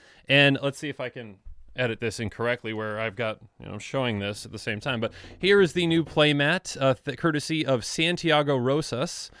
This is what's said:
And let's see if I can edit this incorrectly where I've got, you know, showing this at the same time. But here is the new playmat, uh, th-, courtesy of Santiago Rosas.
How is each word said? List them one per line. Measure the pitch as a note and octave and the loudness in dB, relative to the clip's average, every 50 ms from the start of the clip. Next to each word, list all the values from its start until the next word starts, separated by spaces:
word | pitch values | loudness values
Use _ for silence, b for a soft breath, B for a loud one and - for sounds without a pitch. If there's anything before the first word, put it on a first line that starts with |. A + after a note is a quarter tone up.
| b b b b b - | b b b b b 2
And | C3+ C#3+ C#3+ C#3 C#3 - | 4 6 6 6 4 2
let's | C#3 C#3 C3+ - | -2 -4 -4 -4
see | D#3 C#3+ | -8 -10
if | C3 - | -8 -8
I | C3 A#2+ | -10 -10
can | - B2+ A2+ G#2+ F#2+ F#2+ _ - - - - - - | -10 -12 -16 -16 -18 -16 _ -16 -16 -16 -18 -10 -4
edit | B2+ B2+ A2+ A2+ - | -2 -2 -2 -2 -2
this | A#2+ A2 - - | -4 -4 -4 -4
incorrectly | A2+ G2 - - A#2 A#2+ B2 - - A2 | -6 -6 -4 -2 -2 -2 -2 -2 -4 -6
where | A2 G#2+ A2 G#2+ G#2 A2 | -6 -4 -6 -6 -4 -4
I've | A2+ A2 F#2+ | -4 -6 -4
got, | G#2+ A#2 A2 - - - - _ - | -4 -4 -4 -4 -8 -14 -20 _ -16
you | A#2+ | -14
know, | G2+ G2 G#2 | -12 -12 -12
showing | - - - C3+ B2+ A#2+ G#2+ G2+ | -10 -6 -4 -2 -2 0 -2 -2
this | G2 G2+ G#2+ - - | -4 -4 -6 -8 -12
at | G#2 | -12
the | A2 G#2 | -12 -8
same | - A#2 G#2+ G#2+ | -6 -6 -6 -6
time. | - C#3+ B2+ A2+ | -4 -4 -2 -2
But | A2+ G#2+ B B B B B B | -2 -4 B B B B B B
here | F3+ F#3+ G3+ G3+ | 2 4 6 6
is | F#3+ D3+ - | 6 4 2
the | F3+ E3+ | 0 0
new | E3 E3 E3 D3+ | 2 2 2 0
playmat, | - - D#3+ D3+ D3+ D3 C#3+ C#3+ D3+ F3 F#3 - - - D3 | 0 2 4 4 4 4 4 2 2 0 0 -4 -8 -4 0
uh, | C3+ C3+ B2 | 2 2 2
th-, | - _ D3 B2 | 0 _ -8 -6
courtesy | - - E3 D3+ D3 - - D#3+ D#3 - | -2 0 0 0 0 -2 -2 -2 -2 0
of | C3+ C3 A#2 - | 0 0 0 0
Santiago | - - - D#3+ E3+ F3 - - E3 D3+ D3+ C#3+ C#3+ C#3 | -4 -2 0 0 0 0 0 2 4 4 4 4 4 2
Rosas. | B2+ A#2+ C3 C#3 D#3 - - A#2 A#2+ D#3+ F3 - - - - B B | 2 2 2 2 0 0 -2 -4 -4 -4 -6 -6 -10 -14 -16 B B